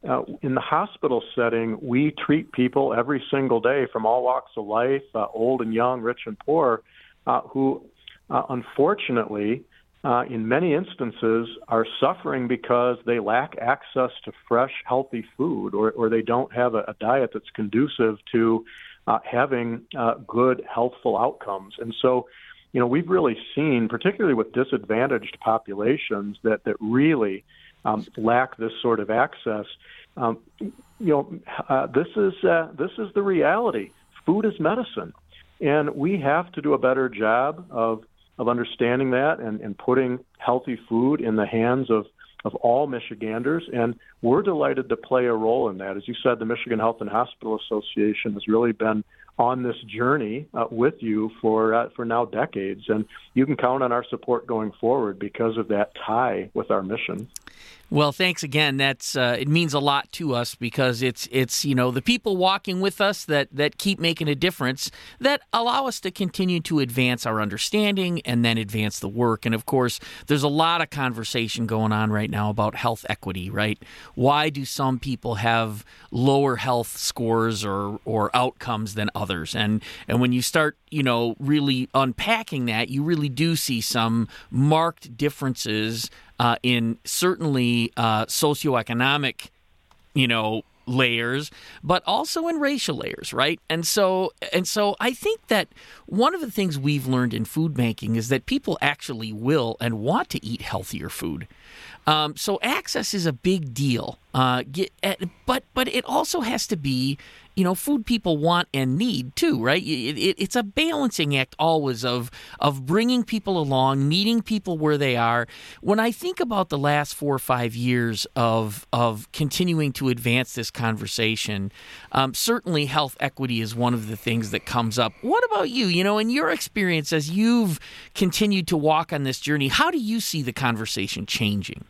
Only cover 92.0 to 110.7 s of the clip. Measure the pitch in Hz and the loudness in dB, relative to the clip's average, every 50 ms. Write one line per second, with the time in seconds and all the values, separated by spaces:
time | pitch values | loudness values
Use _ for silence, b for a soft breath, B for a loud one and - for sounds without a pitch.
92 | - - 190 226 - - - 339 320 339 339 320 294 277 294 262 - - 156 - | 0 0 -2 -2 -2 -2 -4 -4 -2 -2 -2 0 0 -2 -2 -2 -2 -4 -4 -4
93 | - - - - - - - 120 131 147 170 - _ _ 156 165 170 - - 214 | -6 -8 -8 -8 -10 -8 -2 0 0 0 0 -4 _ _ -4 -2 -2 0 2 2
94 | 202 185 190 185 190 170 - _ - - - 175 185 - - 214 208 202 202 - | 4 4 2 2 -2 -2 -4 _ -10 -2 -2 -2 0 0 0 0 0 0 0 0
95 | 208 247 262 - - 415 440 453 _ - 226 208 175 - - B B B B B | -2 -4 -4 -2 -2 -2 -2 -2 _ 0 0 0 0 -2 -8 B B B B B
96 | B B - 190 233 294 359 370 320 247 - - 196 185 156 143 131 147 147 143 | B B 0 2 2 2 2 0 -6 -6 -2 -2 0 0 0 0 0 0 0 0
97 | 131 131 127 127 123 120 113 113 113 - - 156 156 165 147 131 123 117 110 - | 0 2 2 2 2 0 0 -2 -4 -4 0 0 0 0 2 0 0 0 0 -2
98 | - 107 113 113 110 120 135 131 - - 262 277 - - 175 - - 139 147 - | -2 -2 -2 0 0 0 0 -2 0 -2 -4 -2 0 -2 -2 0 0 -2 -2 -2
99 | - - 135 110 113 110 107 104 113 127 151 156 127 117 113 - 117 120 117 107 | -8 -10 -10 -8 -8 -8 -8 -4 0 2 2 2 2 0 -2 -2 -2 -2 -2 -2
100 | 104 131 175 247 349 - - - - 104 - - - - - 92 92 - - - | -2 -2 -2 -2 -2 -4 -6 -8 -6 -6 -8 -8 -8 -6 -6 -6 -6 -6 -8 -8
101 | - 80 - - - 85 78 71 - - B B B B B B B B B B | -8 -8 -8 -6 -6 -6 -6 -6 -8 -12 B B B B B B B B B B
102 | B - 151 156 151 151 151 - - - 202 196 - 226 277 - - - - 240 | B 0 0 2 0 -2 -4 -6 -4 -2 -2 -2 0 -2 -2 -2 -4 -4 -6 -4
103 | 226 - - 202 170 165 139 123 _ 180 190 190 160 135 117 120 139 143 123 113 | -4 -2 -2 0 0 0 -2 0 _ 0 0 0 0 -6 -4 -2 0 2 2 0
104 | - - - - _ _ _ 131 131 127 123 123 123 - 139 170 190 - _ _ | -2 -6 -12 -14 _ _ _ 2 2 2 2 0 -2 -6 -4 -4 -4 -4 _ _
105 | - 190 190 - 190 175 - _ _ - 254 262 - _ _ - 254 247 - 254 | -4 -2 -2 -2 -6 -10 -10 _ _ -2 -2 -2 -2 _ _ -2 -2 0 -2 -4
106 | 247 - - 302 311 - - 359 262 214 240 226 - - 220 170 143 139 131 127 | -4 0 0 0 0 0 -2 -2 -2 -2 -2 -2 -2 -2 -4 -2 0 0 0 0
107 | 127 135 139 B B B B B B B B - 190 175 190 185 - - 294 269 | 0 0 -2 B B B B B B B B 0 2 2 2 -2 0 0 0 -2
108 | 214 - 240 226 - 185 160 151 147 165 175 175 180 _ - 139 135 127 127 156 | 0 0 -2 0 2 0 0 2 4 4 4 2 0 _ -2 -2 0 2 2 2
109 | 220 254 208 - 127 127 - - - 339 294 123 110 123 143 180 185 - 156 127 | 0 0 0 -2 -4 -6 -4 0 2 2 2 2 2 2 2 2 2 -2 -4 -2
110 | 117 120 147 120 104 190 190 - 202 196 - 247 240 202 | -2 -4 -4 0 0 0 0 0 -2 -2 0 -2 -2 -2